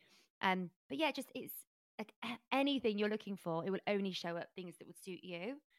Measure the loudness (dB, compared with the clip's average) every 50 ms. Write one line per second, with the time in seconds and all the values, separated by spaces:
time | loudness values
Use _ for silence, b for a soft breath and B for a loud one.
0 | b b b b b b b 0 2 4 4 2 0 -4 -8 _ _ -6 -2 0
1 | 0 0 0 -2 -6 -8 -8 -10 -10 -10 -12 -14 -18 _ _ _ _ _ _ -10
2 | -10 -10 -10 -8 -6 -6 -6 -6 _ 0 2 4 4 4 4 4 4 4 4 4
3 | 4 4 2 2 -2 -4 -6 -4 -2 0 0 0 2 0 0 0 2 2 2 2
4 | 2 0 -2 -2 -2 -2 -2 -2 -4 -6 -8 -10 -10 -10 -10 -12 -14 -16 -16 -14
5 | -10 -10 -10 -8 -8 -8 -6 -6 -4 -6 -6 -8 _ _ b